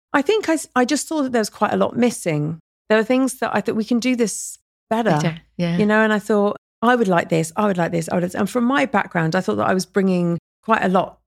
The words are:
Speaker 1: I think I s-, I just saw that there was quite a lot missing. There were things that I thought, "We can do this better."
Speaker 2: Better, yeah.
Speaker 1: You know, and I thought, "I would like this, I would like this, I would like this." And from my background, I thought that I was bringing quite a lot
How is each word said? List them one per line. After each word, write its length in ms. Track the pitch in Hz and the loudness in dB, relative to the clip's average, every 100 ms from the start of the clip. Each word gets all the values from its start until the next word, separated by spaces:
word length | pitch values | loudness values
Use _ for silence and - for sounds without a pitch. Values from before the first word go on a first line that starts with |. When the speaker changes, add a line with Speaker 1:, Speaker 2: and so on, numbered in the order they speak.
| _ | _
Speaker 1:
I 80 | 285 | 0
think 260 | 277 427 320 | 2 0 0
I 60 | |
s-, 140 | 320 - 254 | -2 -2 -2
I 100 | 240 | 0
just 220 | 294 - | -2 -2
saw 160 | 311 | -4
that 80 | 262 | -2
there 100 | 240 | -2
was 80 | 208 | -4
quite 240 | - 208 | -2 0
a 40 | 190 | 0
lot 200 | 196 240 | 0 0
missing. 640 | 240 - 180 151 151 165 _ _ - | 0 0 -2 -2 -4 -6 _ _ 0
There 80 | 214 | 0
were 40 | |
things 360 | 214 254 262 - | 2 2 0 -2
that 160 | 226 214 | -4 -2
I 60 | |
thought, 140 | 220 220 | -2 -4
"We 80 | 214 | -2
can 140 | 240 | 0
do 160 | 247 247 | 0 0
this 440 | 208 - - - _ _ - | -2 -4 -12 -16 _ _ -4
better." 180 | 220 220 | -2 2
Speaker 2:
Better, 320 | 151 160 165 - - | 2 0 -4 -10 -6
yeah. 200 | 170 175 | -2 0
Speaker 1:
You 100 | 208 | 2
know, 140 | 214 | 4
and 100 | 220 | 2
I 60 | 214 | 0
thought, 380 | - 208 202 - _ _ | 0 0 0 -2 _ _
"I 120 | 233 247 | 2 4
would 120 | 196 | 4
like 220 | 170 - | 2 2
this, 220 | 165 160 - | 0 0 -2
I 100 | 208 | 0
would 120 | 180 | 0
like 140 | 165 | -2
this, 160 | 170 165 | -2 -2
I 80 | 180 | -2
would 80 | |
like 80 | 180 | -2
this." 60 | - | -2
And 80 | 202 | -4
from 160 | 247 240 | 0 0
my 200 | 277 269 | 0 0
background, 500 | 202 - 175 160 185 | 0 -2 -2 0 0
I 60 | |
thought 140 | 202 208 | -2 -2
that 120 | - | 0
I 60 | |
was 140 | 185 - | -2 -2
bringing 500 | 202 190 180 175 170 - _ | 0 2 2 0 -2 -8 _
quite 220 | - 220 | -2 0
a 60 | 190 | 2
lot 300 | 185 - - | 0 -2 -8